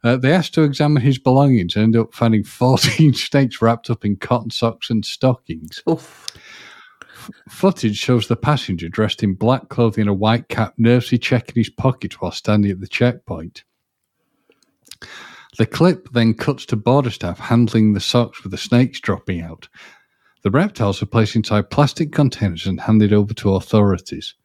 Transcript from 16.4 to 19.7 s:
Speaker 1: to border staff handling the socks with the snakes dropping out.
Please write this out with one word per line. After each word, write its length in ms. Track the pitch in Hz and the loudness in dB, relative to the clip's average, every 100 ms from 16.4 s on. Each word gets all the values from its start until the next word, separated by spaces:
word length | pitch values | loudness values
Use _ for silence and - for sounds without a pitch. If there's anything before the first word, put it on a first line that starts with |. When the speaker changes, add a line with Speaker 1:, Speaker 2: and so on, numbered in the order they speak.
| - 135 - | -4 -6 -6
Speaker 1:
to 100 | 113 | -2
border 340 | 110 135 127 | 2 2 0
staff 280 | - 87 90 | -4 -8 -8
handling 560 | - 117 113 110 107 | 0 2 2 4 2
the 60 | 98 | 2
socks 420 | - 123 117 - | 0 0 0 -6
with 80 | 98 | -12
the 60 | 101 | -12
snakes 420 | - 120 127 - | 0 2 2 -2
dropping 400 | - 95 - 90 | -6 -6 -6 -8
out. 280 | 82 80 - | -8 -16 -20